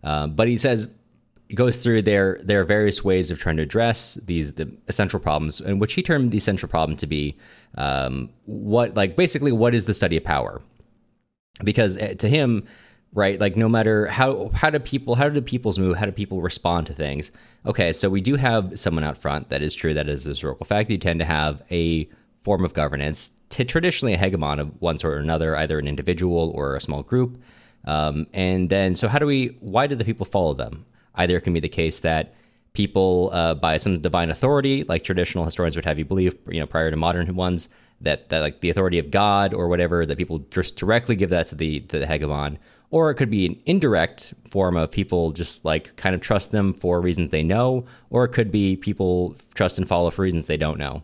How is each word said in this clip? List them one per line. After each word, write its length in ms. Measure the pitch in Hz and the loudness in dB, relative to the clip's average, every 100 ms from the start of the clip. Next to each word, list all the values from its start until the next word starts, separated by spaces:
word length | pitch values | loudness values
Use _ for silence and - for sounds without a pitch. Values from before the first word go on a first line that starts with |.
Uh, 240 | 78 76 76 | -2 -2 -2
but 200 | 78 113 | 0 2
he 100 | 117 | 2
says, 320 | 139 117 107 - _ _ _ _ _ 104 | 2 0 -2 -12 _ _ _ _ _ 0
goes 260 | 123 123 | 2 2
through 200 | 123 113 | 2 4
their, 360 | 104 101 98 92 | 4 4 4 0
their 220 | 95 101 90 | 2 2 4
various 380 | 104 104 - | 4 4 2
ways 280 | 101 92 87 | 2 2 2
of 80 | 87 | -2
trying 180 | - 78 | -2 0
to 60 | |
address 520 | 76 110 117 113 - - - | 0 2 2 0 -2 -6 -4
these, 280 | 85 73 | -4 -4
the 160 | 71 76 - - | -6 -10 -10 -6
essential 300 | - 98 98 | 0 0 0
problems, 420 | - 76 76 - | 0 0 -2 -6
and 180 | - 98 | -4 -2
which 140 | 107 | 0
he 100 | - | -2
termed 280 | 180 151 123 | 0 2 2
the 60 | 107 | 0
essential 300 | - 95 85 | 0 -2 -2
problem 300 | 80 76 78 | 0 0 -2
to 100 | 76 | -4
be, 300 | 76 73 - - - _ - | -2 -4 -8 -20 -20 _ -6
um, 540 | 71 67 65 65 62 - - | -2 -2 -2 -4 -8 -14 -14
what, 500 | 107 104 110 120 107 | -10 0 2 2 2
like, 200 | 98 82 | 0 2
basically, 380 | 175 147 143 | 0 2 2
what 200 | 113 120 | 4 4
is 120 | 120 92 | 4 0
the 80 | |
study 240 | - 90 80 | 0 2 0
of 60 | |
power? 380 | - 73 55 50 - _ _ _ _ _ _ _ _ - | 0 -2 -2 -8 -18 _ _ _ _ _ _ _ _ -4
Because, 340 | 101 104 107 92 | 0 4 2 2
uh, 180 | 104 95 | -6 -2
to 100 | 107 | 2
him, 380 | 151 135 110 - - - _ _ | 4 4 0 -2 -20 -20 _ _
right, 260 | 104 98 98 | 0 2 2
like, 160 | 101 98 | 0 4
no 140 | 113 | 4
matter 380 | 117 110 107 107 | 4 4 4 2
how, 420 | - 131 135 104 | 2 2 0 -2
how 160 | - 156 | 2 2
do 100 | 151 | 2
people, 360 | - 139 123 120 | -2 -6 0 2
how 140 | 143 | 2
do 60 | 147 | 2
the 60 | |
peoples 360 | 120 123 120 92 | -2 -2 0 2
move? 200 | 92 87 | 2 2
How 80 | 101 | -2
do 60 | |
people 300 | 101 101 95 | -4 -4 -4
respond 460 | 85 - 87 87 80 | -4 -2 0 0 -2
to 60 | |
things? 380 | - 73 71 76 - - _ - | -4 -4 -4 -8 -14 -20 _ -6
Okay, 280 | 101 87 | 0 2
so 160 | 80 98 | 2 0
we 120 | 98 | 0
do 140 | 92 139 | 0 2
have 420 | 131 113 92 - | 2 2 0 -4
someone 240 | - 80 | -2 0
out 140 | 76 71 | -2 -4
front. 320 | 73 73 73 | -4 -4 -4
That 120 | 71 | -2
is 140 | 76 - | -2 -2
true. 180 | 80 | -2
That 160 | 76 73 | 0 -2
is 160 | 71 73 | -4 -6
a 40 | |
historical 360 | 69 73 65 - | -6 -6 -8 -2
fact. 240 | 104 107 | -2 0
You 80 | 101 | 0
tend 220 | 95 82 | 0 0
to 60 | 82 | 0
have 360 | 78 76 71 - | 0 0 -4 -6
a 400 | 87 82 82 73 - _ _ | -2 0 0 -2 -10 _ _
form 220 | - 95 90 | -2 0 0
of 80 | |
governance, 580 | - 73 69 73 80 - _ _ | 0 -2 -2 -4 -4 -6 _ _
t-, 140 | - | -4
traditionally 500 | 127 165 180 - 131 | -2 0 0 0 -2
a 40 | 90 | 0
hegemon 420 | 95 92 76 73 | 0 0 -2 -4
of 220 | 73 - | -6 -4
one 160 | 85 78 | -2 -2
sort 160 | 80 | -2
or 60 | 71 | -2
another, 360 | 73 80 80 76 | -2 0 0 0
either 240 | 78 78 | 0 -2
an 80 | 71 | -2
individual 640 | 71 73 85 90 85 82 67 | -4 -2 0 0 0 0 -2
or 200 | 71 67 | -4 -4
a 60 | |
small 220 | - 71 | -6 -8
group. 360 | 71 127 127 123 - - _ _ - | -2 0 0 -4 -20 -20 _ _ -4
Um, 420 | 76 76 73 78 | -2 0 -2 -6
and 360 | 95 92 92 90 | -2 0 2 2
then, 260 | 95 95 90 | 2 2 0
so 120 | 113 | 0
how 120 | 139 | 0
do 60 | 147 | 2
we, 320 | 139 127 - | 0 -2 -6
why 280 | 117 101 143 | -4 0 0
do 80 | 135 | -2
the 100 | 110 | -4
people 200 | 113 98 | -4 -4
follow 280 | 101 85 | 0 0
them? 320 | 69 57 - - _ _ - | -2 -6 -10 -18 _ _ -2
Either 220 | 87 90 | 0 2
it 40 | |
can 120 | 95 | 2
be 60 | 85 | -2
the 100 | 78 | -2
case 300 | - 80 - | -2 -2 -2
that 340 | 85 78 78 _ _ _ _ | -2 -2 -4 _ _ _ _
people, 560 | - 101 - 92 90 92 | -4 -2 2 2 2 2
uh, 200 | 90 82 | 0 0
by 240 | 78 82 78 | 0 0 0
some 220 | - 90 | 0 0
divine 320 | 80 87 85 | 0 0 0
authority, 520 | 78 127 143 135 135 120 | 0 2 2 2 0 0
like 180 | 85 | -4
traditional 420 | - 90 87 92 80 | -2 -2 -2 -2 -4
historians 300 | - 87 80 | 0 -2 0
would 100 | 82 | -4
have 140 | 76 | -4
you 60 | 73 | -2
believe, 300 | 95 90 - - | 2 0 0 -8
you 100 | 82 | -6
know, 60 | 71 | -2
prior 240 | 80 80 | 0 0
to 80 | 78 | 2
modern 380 | 82 87 87 90 | 0 0 -2 -2
ones, 340 | 90 90 - _ _ _ | -2 -2 -6 _ _ _
that, 280 | 78 76 - | -4 -4 -2
that, 100 | 80 | -2
like, 200 | 76 - | -2 -2
the 100 | 87 | -2
authority 300 | 85 95 87 | 2 2 0
of 120 | 73 | 0
God 420 | 98 104 101 98 | 2 4 4 2
or 160 | 87 87 | 0 0
whatever, 360 | 87 87 87 80 | 2 2 2 0
that 120 | 71 | -2
people 220 | 87 80 71 | -4 -6 -4
just 260 | - 87 - | -2 -2 -2
directly 400 | 90 113 123 107 | 0 0 2 0
give 140 | 92 | 2
that 180 | 87 80 | 0 0
to 80 | 73 | -4
the, 260 | 80 76 | -4 -4
to 180 | - 78 | -4 -6
the 60 | 69 | -2
hegemon. 520 | 76 73 73 73 73 - _ _ | -2 -2 -4 -4 -8 -16 _ _
Or 200 | 160 160 | 0 2
it 60 | 139 | 0
could 140 | 131 | 0
be 160 | 104 87 | 2 0
an 120 | 87 - | -2 0
indirect 680 | 190 151 95 82 - - - - | 2 4 4 2 -2 -14 -16 -6
form 280 | 98 92 87 | 0 2 2
of 140 | 80 | 0
people 400 | - 95 90 82 | -2 0 0 0
just, 340 | 78 85 - 80 | -2 -8 -6 -2
like, 300 | 78 - - | -2 -4 -4
kind 180 | 95 | -2
of 80 | 92 | -2
trust 300 | - 104 - | 0 -2 0
them 220 | 107 98 | 0 0
for 280 | 92 90 87 | -2 0 0
reasons 300 | 90 85 80 | 0 0 0
they 120 | 78 | 0
know, 420 | 80 101 127 127 123 - _ | 0 2 0 -2 -6 -18 _
or 160 | 117 120 | 0 0
it 40 | |
could 220 | 123 110 | 0 0
be 240 | 107 98 95 | 2 2 0
people 600 | 104 98 92 90 90 - - - | -4 -2 0 2 0 -6 -18 -2
trust 220 | 92 - | 0 0
and 100 | 90 | 0
follow 240 | 87 87 | 2 2
for 100 | - | 2
reasons 240 | 95 85 76 | 0 0 -2
they 120 | 76 | -2
don't 200 | 76 78 | -2 -2
know. 240 | 71 73 | -6 -8